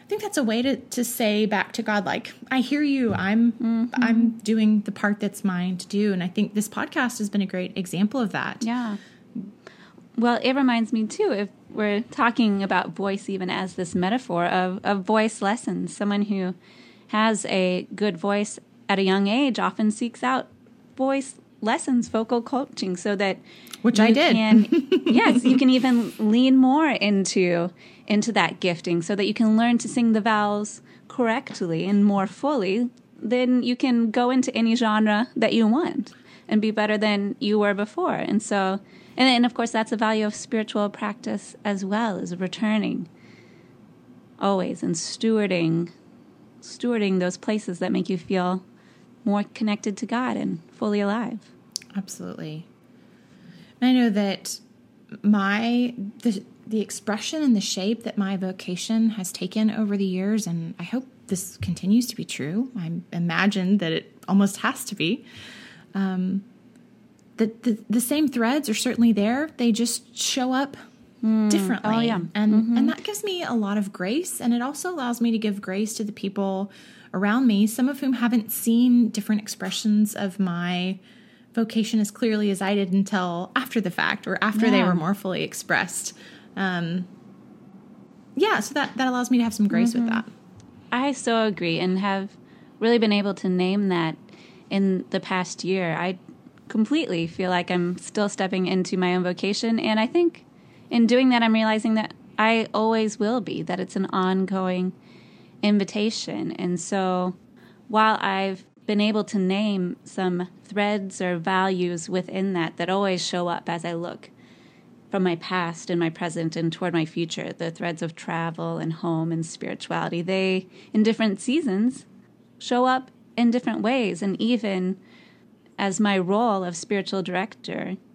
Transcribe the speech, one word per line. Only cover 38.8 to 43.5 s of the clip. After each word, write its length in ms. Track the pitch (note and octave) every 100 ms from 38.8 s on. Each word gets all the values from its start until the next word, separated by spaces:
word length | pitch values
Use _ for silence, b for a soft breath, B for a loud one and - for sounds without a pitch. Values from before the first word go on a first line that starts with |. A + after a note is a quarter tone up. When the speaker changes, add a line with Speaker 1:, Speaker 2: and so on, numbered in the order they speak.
| B B B -
Speaker 2:
and, 140 | C4
and 160 | A#3+ A#3+
of 80 |
course, 160 | A#3+ A#3
that's 200 | A3+ A3+
the 60 | G#3+
value 280 | A3 A3 G#3+
of 80 |
spiritual 560 | - - A3 G#3+ G#3+ G#3
practice 680 | - G#3 G#3 A3 G#3 - -
as 220 | G#3 G3 F#3+
well, 320 | G#3 A#3 F#3
is 180 | F3 F3
returning 720 | F#3 - G#3+ G#3+ F#3 - F3 B B B B